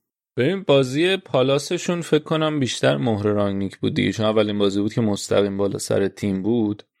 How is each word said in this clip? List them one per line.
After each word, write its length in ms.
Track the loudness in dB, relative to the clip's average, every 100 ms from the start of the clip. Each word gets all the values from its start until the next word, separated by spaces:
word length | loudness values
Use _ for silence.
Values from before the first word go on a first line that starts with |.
| _ _ _ -2
ببین 260 | -2 0
بازی 540 | 2 2 2 0 0 0
پالاسشون 840 | -2 0 2 0 -2 -4 -2 -4
فکر 220 | 0 0
کنم 360 | 2 -2 0 0
بیشتر 380 | -2 0 0 2
مهر 300 | 0 0 0
رانگنیک 500 | 0 0 -2 -4 -4
بود 160 | -4
دیگه، 180 | 0 0
چون 140 | 0 0
اولین 340 | 2 2 2
بازی 220 | 0 2
بود 120 | -2
که 80 | 0
مستقیم 560 | 0 -2 0 2 2 0
بالا 200 | -2 -2
سر 300 | -2 0 0
تیم 360 | -2 -4 -2
بود. 400 | 0 0 0 -2 -10 _